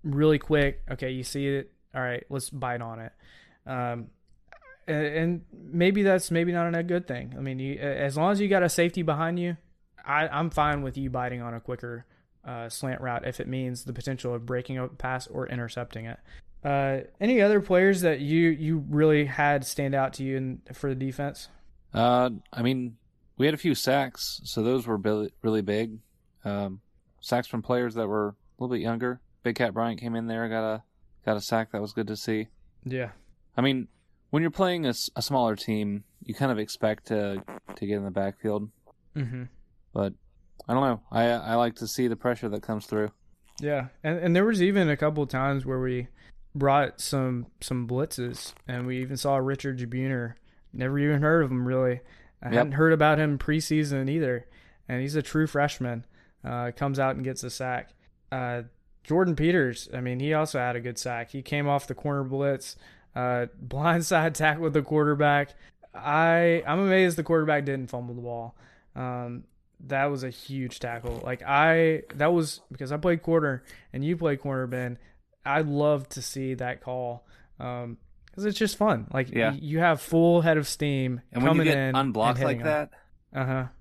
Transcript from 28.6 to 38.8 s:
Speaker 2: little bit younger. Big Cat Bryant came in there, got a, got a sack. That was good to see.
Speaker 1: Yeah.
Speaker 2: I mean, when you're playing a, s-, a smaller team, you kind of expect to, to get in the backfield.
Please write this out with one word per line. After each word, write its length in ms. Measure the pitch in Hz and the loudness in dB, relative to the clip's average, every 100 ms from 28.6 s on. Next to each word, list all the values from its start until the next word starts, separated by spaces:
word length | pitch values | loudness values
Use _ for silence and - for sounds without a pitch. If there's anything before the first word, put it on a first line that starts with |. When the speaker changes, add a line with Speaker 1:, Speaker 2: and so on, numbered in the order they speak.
Speaker 2:
little 120 | 127 | -4
bit 80 | 123 | -2
younger. 380 | 113 113 123 127 _ _ | -2 -2 -4 -6 _ _
Big 120 | 123 113 | -4 0
Cat 160 | 117 | 0
Bryant 260 | 101 117 107 | 0 -2 -2
came 140 | 120 117 | -6 -4
in 100 | 113 | -4
there, 220 | 113 113 | -4 -2
got 160 | 113 110 | -2 -2
a, 80 | 107 _ _ _ _ | -4 _ _ _ _
got 120 | - 107 | -2 -2
a 40 | |
sack. 300 | - 117 110 | 0 -2 0
That 80 | 107 | -6
was 120 | 104 | -6
good 160 | 113 107 | -4 -4
to 80 | 107 | -4
see. 320 | - 110 113 _ - _ | -2 -4 -4 _ -20 _
Speaker 1:
Yeah. 260 | 131 127 117 - _ _ _ - | -8 -6 -6 -12 _ _ _ 0
Speaker 2:
I 40 | |
mean, 260 | 135 131 - _ _ _ _ | 2 0 -4 _ _ _ _
when 120 | 151 | 0
you're 80 | 165 | 0
playing 340 | 170 190 175 143 | 2 0 2 -2
a, 40 | |
s-, 200 | 117 - | -2 -6
a 80 | - | -6
smaller 320 | - 139 117 | -2 2 2
team, 480 | 104 - 107 104 101 - _ | 0 -2 -2 -2 -6 -10 _
you 100 | - | -12
kind 160 | 110 135 | -2 0
of 80 | 110 | 0
expect 480 | 107 - 110 107 - | -4 -2 -2 -2 -2
to, 340 | 110 101 98 - - - - | -2 -2 -4 -10 -16 -16 -10
to 100 | 101 | -4
get 100 | 104 | -4
in 80 | |
the 60 | 98 | -4
backfield. 580 | 95 98 - 110 104 107 _ | -4 -4 -4 -4 -4 -6 _